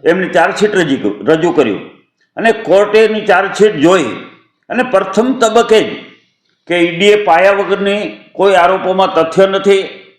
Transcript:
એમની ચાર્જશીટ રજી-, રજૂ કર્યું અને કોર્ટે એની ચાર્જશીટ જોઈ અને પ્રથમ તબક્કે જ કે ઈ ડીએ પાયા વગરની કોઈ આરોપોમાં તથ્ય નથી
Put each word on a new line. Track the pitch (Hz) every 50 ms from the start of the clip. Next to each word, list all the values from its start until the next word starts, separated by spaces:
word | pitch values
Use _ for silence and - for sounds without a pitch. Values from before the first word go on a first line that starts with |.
| 139 147
એમની | 170 185 185 165
ચાર્જશીટ | - 175 165 185 185 - 202 214 208
રજી-, | 190 170 147 135 120 104 104 98 - 95 117
રજૂ | 160 160 165 175
કર્યું | - 151 135 113 98 82 - - - _ _ _ _ _ _ _ _
અને | - 196 226
કોર્ટે | 220 - - - - 196 208 208 214 220
એની | 220 214 214 214
ચાર્જશીટ | - - 185 180 196 196 180 - 202 214 185
જોઈ | 151 135 170 185 185 147 117 92 - - - - _ _ _ _ _ _ _
અને | - 233 254
પ્રથમ | 240 - 190 196 190 - 214 233 254 262
તબક્કે | 254 233 220 214 233 233 - 220 214 156
જ | 107 - - - - - _ _ _ _ _ _ _ _ _ _ _
કે | 170 175
ઈ | 170 175 170 165
ડીએ | 196 208 208 208 208
પાયા | 180 165 170 185 196
વગરની | 202 196 196 170 196 185 202 202 202 208 208 160 - - - _
કોઈ | _ - 185 202 196
આરોપોમાં | 180 170 180 190 190 180 185 185 190 190 185 -
તથ્ય | 165 160 - - 180 196 190
નથી | 190 196 196 202 196 190 185 - - - - _ _